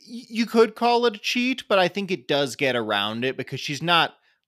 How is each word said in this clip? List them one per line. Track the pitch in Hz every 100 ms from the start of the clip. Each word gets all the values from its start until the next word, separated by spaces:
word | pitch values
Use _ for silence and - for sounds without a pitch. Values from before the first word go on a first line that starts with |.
y-, | - 240 254
you | 208 233
could | 233 226
call | - 233 240 240
it | 208
a |
cheat, | - 247 247 254 -
but | 202
I | 180
think | - 196
it | 175 120
does | 143 143 110
get | 139 120
around | 110 104 101 110
it | 131 123
because | 127 135
she's | - 151
not | 165 170 147 - _ _